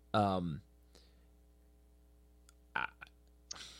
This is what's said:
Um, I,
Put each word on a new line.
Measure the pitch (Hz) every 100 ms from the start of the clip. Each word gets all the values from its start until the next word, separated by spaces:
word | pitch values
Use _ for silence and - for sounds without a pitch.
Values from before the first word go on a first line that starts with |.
| -
Um, | 110 101 92 87 71 - - - - - - - - - - - - - - - - - - - - - -
I, | - - - - - - - - -